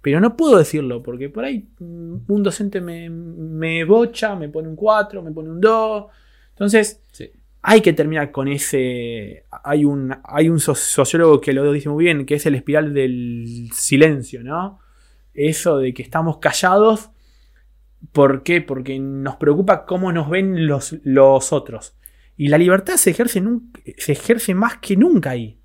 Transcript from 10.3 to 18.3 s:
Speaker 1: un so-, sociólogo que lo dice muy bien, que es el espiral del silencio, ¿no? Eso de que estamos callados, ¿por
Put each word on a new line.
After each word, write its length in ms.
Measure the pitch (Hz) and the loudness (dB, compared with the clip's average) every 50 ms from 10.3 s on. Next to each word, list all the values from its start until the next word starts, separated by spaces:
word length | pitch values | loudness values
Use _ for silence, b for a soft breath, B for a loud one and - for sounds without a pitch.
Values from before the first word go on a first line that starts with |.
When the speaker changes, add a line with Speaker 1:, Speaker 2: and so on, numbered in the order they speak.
| - 147 160 165 | 0 2 2 2
Speaker 1:
un 100 | 165 160 | 2 2
so-, 140 | 143 - 143 | 0 0 -2
sociólogo 640 | - - - - - 139 - - 165 170 165 151 139 | -2 -2 -4 0 0 0 2 2 4 6 6 6 6
que 120 | 151 - 135 | 4 0 -2
lo 200 | 135 139 147 143 | 0 2 0 0
dice 160 | 147 139 151 | 0 -2 -4
muy 160 | 143 151 165 | -2 0 2
bien, 220 | 175 160 147 139 | 2 2 0 -2
que 80 | 135 147 | -4 -4
es 100 | 147 - | -2 0
el 80 | 175 143 | 0 -2
espiral 380 | 127 - - 143 151 156 151 147 | -2 -2 -2 -2 0 0 0 -2
del 760 | 139 135 131 127 123 123 120 120 117 117 117 117 120 117 117 - | -2 -2 -2 -2 -4 -6 -8 -8 -8 -10 -12 -12 -12 -14 -12 -10
silencio, 720 | - - - - 135 151 160 151 135 120 - - 120 117 | -6 -4 0 4 6 6 6 4 0 -6 -12 -14 -16 -14
¿no? 340 | 123 147 165 180 202 202 _ _ _ _ _ _ _ _ _ _ _ _ | -10 -8 -8 -8 -10 -12 _ _ _ _ _ _ _ _ _ _ _ _
Eso 460 | - 143 156 160 156 - 180 156 139 | -2 -2 -2 -2 -2 -2 0 0 0
de 140 | 135 131 127 | 0 -2 -4
que 80 | - 120 | -6 -12
estamos 340 | - - 160 165 165 151 - | -6 -4 -2 -2 -2 -2 0
callados, 720 | - 160 - - - 185 185 202 214 226 220 214 - - _ _ _ _ _ _ _ _ _ _ _ _ _ _ _ _ _ _ - - _ | -2 -2 0 2 0 2 4 6 6 4 4 2 -2 -12 _ _ _ _ _ _ _ _ _ _ _ _ _ _ _ _ _ _ -20 -8 _
¿por 300 | 143 139 135 | 4 4 4